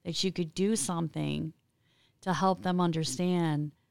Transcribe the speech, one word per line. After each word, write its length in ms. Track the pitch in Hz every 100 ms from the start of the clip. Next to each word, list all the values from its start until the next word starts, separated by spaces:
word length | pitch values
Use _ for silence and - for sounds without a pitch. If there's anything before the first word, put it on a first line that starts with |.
that 200 | - 165
you 80 | 190
could 220 | 170 170 -
do 200 | 196 220
something 760 | - 170 165 156 147 147 160 - _ _ _ _ _ _
to 120 | -
help 300 | 165 190 185
them 180 | 185 180
understand 880 | 175 160 156 - 180 180 165 147 147 - _